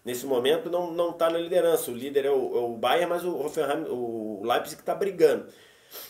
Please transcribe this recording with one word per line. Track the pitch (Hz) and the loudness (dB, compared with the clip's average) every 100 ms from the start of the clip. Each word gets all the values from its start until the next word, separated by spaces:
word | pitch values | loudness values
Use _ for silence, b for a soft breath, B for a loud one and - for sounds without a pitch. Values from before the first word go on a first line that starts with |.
Nesse | 123 123 139 | -8 -6 -2
momento | 127 127 165 165 | 2 2 2 0
não, | 175 175 | -4 -2
não | 165 170 | -2 -2
tá | 165 165 | 2 0
na | 170 | 0
liderança. | 170 180 170 160 135 | 0 2 4 2 0
O | |
líder | 120 135 143 135 | -6 -2 0 2
é | |
o, | 135 113 117 | 2 2 0
é | |
o | 120 113 | -2 0
Bayern, | 123 156 175 | 2 2 2
mas | 175 | -2
o | 180 160 | -2 -4
Hoffenheim, | 151 156 147 143 160 | -4 -2 0 -2 -2
o | 123 120 113 107 101 | -4 -4 -6 -6 -4
Leipzig | 110 131 - 151 | 0 0 -2 -10
tá | - | -6
brigando. | 175 202 180 156 117 - B B B B B B | -2 -2 4 4 4 -4 B B B B B B